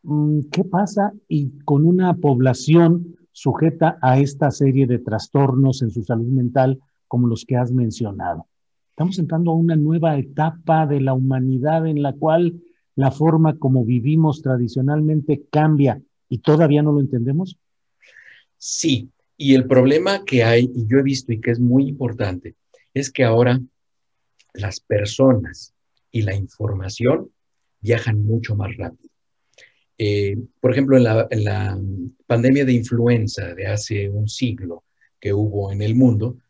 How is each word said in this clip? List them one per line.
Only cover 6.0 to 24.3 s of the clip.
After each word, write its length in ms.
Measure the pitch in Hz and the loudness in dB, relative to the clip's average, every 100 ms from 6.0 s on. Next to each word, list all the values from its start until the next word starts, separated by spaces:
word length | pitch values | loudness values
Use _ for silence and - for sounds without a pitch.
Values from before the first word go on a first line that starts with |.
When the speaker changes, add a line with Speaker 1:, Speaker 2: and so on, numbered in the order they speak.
Speaker 1:
salud 240 | 104 113 120 | -4 -4 -2
mental 540 | 131 123 131 131 135 _ _ _ | -2 0 0 0 0 _ _ _
como 220 | 123 120 | -2 0
los 160 | 113 | -2
que 120 | - 123 | -2 -2
has 140 | 123 | 0
mencionado? 760 | 127 117 104 110 95 90 82 - _ _ _ _ | -2 -2 -4 -8 -6 -8 -8 -12 _ _ _ _
Estamos 280 | - 170 185 | -6 -4 -4
entrando 320 | 156 160 170 | -4 -2 0
a 40 | |
una 200 | 165 165 | 0 2
nueva 420 | 160 147 165 165 143 | 2 0 0 0 -2
etapa 680 | 135 - 160 160 - 160 151 | -4 -4 -4 -4 0 0 2
de 140 | 143 | 0
la 140 | 135 | 0
humanidad 680 | 127 131 131 131 131 143 160 160 | 0 0 0 0 -2 0 0 -2
en 120 | 147 | -2
la 120 | 143 | -4
cual 480 | 139 160 165 175 170 - _ _ | -2 0 2 0 -4 -20 _ _
la 160 | - 135 | -2 -2
forma 480 | - 156 160 160 156 | 2 2 4 2 2
como 260 | 139 131 | 0 0
vivimos 560 | 113 123 117 160 160 160 | 2 0 0 2 2 0
tradicionalmente 1000 | 135 127 120 131 135 151 151 156 143 143 - | -2 -2 -2 -2 -2 0 0 -2 -2 -4 0
cambia 500 | 151 156 151 139 110 _ _ _ | 2 2 4 2 0 _ _ _
y 100 | 117 | -4
todavía 420 | - 156 160 147 | 2 4 4 4
no 120 | 151 | 2
lo 80 | 147 | 0
entendemos. 580 | 139 127 120 151 185 - _ _ _ _ _ - - - _ _ | 0 -2 -2 -4 -6 -12 _ _ _ _ _ -20 -20 -20 _ _
Speaker 2:
Sí, 540 | - - 165 120 - _ _ _ | -12 -4 -2 -2 -6 _ _ _
y 180 | 143 | 2
el 120 | 135 127 | 4 4
problema 580 | 131 127 151 190 196 | 4 4 2 2 -2
que 200 | - 127 | 0 2
hay, 260 | 113 117 123 | 4 4 2
y 140 | 120 107 | -2 0
yo 120 | 135 | 2
he 40 | |
visto 300 | 139 131 - | 2 -4 -6
y 80 | 110 | -6
que 100 | 120 | -4
es 80 | 120 | 0
muy 300 | 123 131 139 | 2 2 0
importante, 680 | 147 123 107 101 92 85 _ _ _ _ | -4 -8 -4 -6 -6 -12 _ _ _ _
es 180 | 131 139 | -6 -6
que 140 | - | 0
ahora 360 | 123 113 123 127 127 _ _ _ _ _ _ | 2 4 4 2 -4 _ _ _ _ _ _